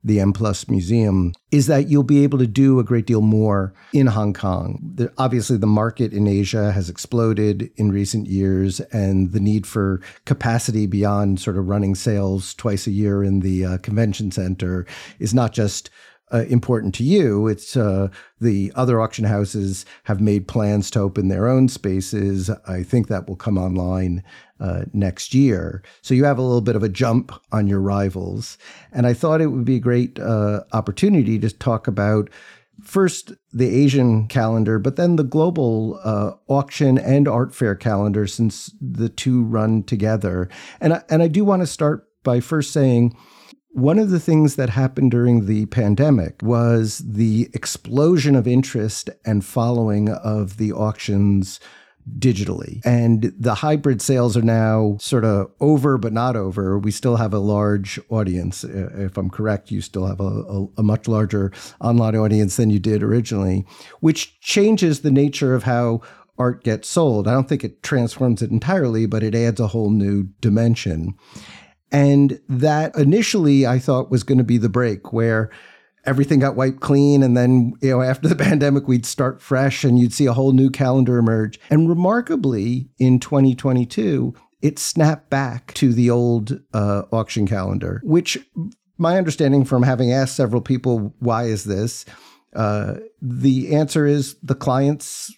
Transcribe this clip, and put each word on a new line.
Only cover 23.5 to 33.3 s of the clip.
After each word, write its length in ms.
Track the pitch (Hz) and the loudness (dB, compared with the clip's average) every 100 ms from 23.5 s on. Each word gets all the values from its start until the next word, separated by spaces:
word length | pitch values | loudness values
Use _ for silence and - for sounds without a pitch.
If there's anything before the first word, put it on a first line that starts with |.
| 98 | -2
online, 680 | 92 92 90 92 92 87 95 - _ _ | -2 -2 -2 -2 -2 -4 -8 -20 _ _
uh, 280 | 95 90 95 | -6 -6 -6
next 400 | 101 98 92 - | -2 -2 -4 -2
year. 500 | 127 139 95 82 87 - _ | 2 2 2 -4 -10 -16 _
So 100 | - | -2
you 100 | 127 | 2
have 140 | 143 127 | 2 2
a 40 | |
little 180 | 127 120 | 0 0
bit 140 | 107 110 | 0 0
of 60 | |
a 40 | 107 | -2
jump 460 | 90 127 117 - - _ | -2 0 0 -2 -16 _
on 160 | 107 101 | -2 0
your 140 | 98 | 0
rivals. 800 | 98 101 98 95 90 98 117 - - - - | 0 -2 -2 -4 -8 -10 -12 -18 -20 -20 -12
And 140 | - 123 | -2 0
I 60 | |
thought 280 | 120 165 160 | 0 0 0
it 60 | 156 | 0
would 180 | 135 120 | -2 -2
be 120 | 127 | 0
a 20 | |
great, 400 | 123 123 123 - | 0 0 -2 -6
uh, 420 | - 110 104 104 - | -4 0 0 -2 -4
opportunity 680 | 110 107 98 196 190 110 110 | -6 -4 -2 2 2 2 0
to 100 | 110 | -2
talk 380 | - - 113 - | -4 -2 -2 -2
about 420 | 101 104 107 104 - - - _ - | -2 0 0 -2 -10 -20 -20 _ -20
first 520 | - 190 185 - - | -6 0 0 0 -14